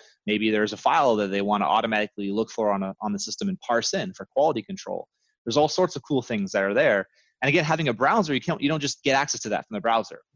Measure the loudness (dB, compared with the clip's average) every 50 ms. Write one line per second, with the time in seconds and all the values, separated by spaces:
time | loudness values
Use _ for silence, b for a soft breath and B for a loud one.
0 | b b b b b -2 -2 0 0 2 2 2 0 0 -2 -2 0 2 2 4
1 | 4 4 4 2 2 0 0 -2 0 0 0 0 2 2 2 2 2 2 0 0
2 | -2 -2 _ -6 -6 -4 -2 -2 -4 -4 -4 -2 0 0 0 0 -2 -4 -6 -6
3 | -6 -6 -6 -6 -6 -8 -8 -6 -4 -4 -4 -4 -2 0 0 0 0 0 -2 -4
4 | -4 -6 -8 -12 -14 -6 0 0 2 2 2 -2 -4 -8 -10 -12 -10 -10 -10 -10
5 | -10 -12 _ _ _ _ _ _ -8 -2 2 2 2 2 2 2 0 0 0 -4
6 | -6 -2 -2 -2 0 -2 -2 -2 -2 -2 0 0 0 2 2 2 4 4 4 2
7 | 0 -4 _ _ _ _ _ _ -2 0 2 2 2 2 0 0 0 0 0 2
8 | 2 2 4 4 2 2 0 -2 -2 -2 -2 0 0 0 0 0 -2 -4 -6 -4
9 | -2 0 2 2 2 0 -4 -6 -4 -4 -4 -4 -4 -6 -6 -4 0 2 2 2
10 | 0 -2 -8 -20 -20 _ _